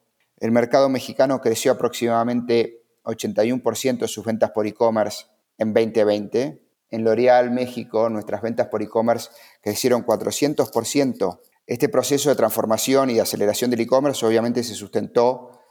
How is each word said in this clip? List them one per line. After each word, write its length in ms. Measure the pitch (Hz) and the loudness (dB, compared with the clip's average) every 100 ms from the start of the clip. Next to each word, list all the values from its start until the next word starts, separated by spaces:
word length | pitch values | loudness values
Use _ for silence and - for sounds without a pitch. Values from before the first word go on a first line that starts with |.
| _ _ _ - | _ _ _ -6
el 120 | 113 | 0
mercado 380 | 120 120 139 135 | 2 2 2 2
mexicano 540 | 127 - - 135 131 | 0 -4 0 0 2
creció 300 | 117 113 135 | 0 0 0
aproximadamente 1120 | 123 120 - 117 117 120 123 120 117 110 - _ _ | 0 -2 -2 0 0 0 -2 2 2 0 -6 _ _
ochenta 420 | 113 113 107 101 | -10 -6 -4 0
y 80 | 113 | 0
uno 100 | 127 | 0
por 140 | 120 107 | -2 -2
ciento 300 | 131 120 113 | -2 -2 -4
de 20 | |
sus 160 | - | -6
ventas 260 | 113 110 110 | -4 -2 -2
por 140 | 110 104 | 0 -2
e-commerce 600 | - 117 110 104 - - _ _ - | 0 2 2 -2 -4 -16 _ _ -4
en 160 | 110 | 0
veinte 300 | 110 113 113 | 2 2 2
veinte. 600 | 104 104 98 113 147 151 _ _ - | 2 0 -2 -4 -4 -8 _ _ -10
En 160 | 113 | -2
L'Oréal 460 | 113 110 123 123 123 | 0 2 4 4 4
México, 580 | 123 123 120 113 110 113 | -2 -4 -8 -4 -2 0
nuestras 320 | 110 101 101 | -2 -8 -6
ventas 280 | 113 117 117 | -6 -4 -4
por 120 | 107 | -4
e-commerce 480 | 104 113 117 113 - - - _ | -2 0 0 0 -4 -20 -20 _
crecieron 440 | 104 104 127 120 | -6 0 2 2
cuatrocientos 680 | 110 104 104 - 143 147 127 | 0 -2 -2 -2 -2 0 -2
por 160 | 117 113 | -2 -2
ciento. 560 | 143 135 110 92 90 _ _ - | 0 0 0 -4 -6 _ _ -8
Este 240 | 120 143 | -2 0
proceso 400 | 135 123 139 143 | 0 0 0 2
de 40 | |
transformación 760 | 120 110 110 107 110 - 135 131 | 2 2 0 0 0 2 2 2
y 40 | |
de 60 | 113 | 2
aceleración 500 | 95 107 104 104 123 | 0 0 0 0 0
del 100 | 117 | 0
e-commerce 440 | 117 131 143 135 | 2 2 2 0
obviamente 400 | 113 113 117 120 | 2 2 0 -2
se 100 | 117 | -4
sustentó 760 | 98 101 110 104 120 123 127 - - _ | -8 -6 -6 -2 2 2 0 -10 -20 _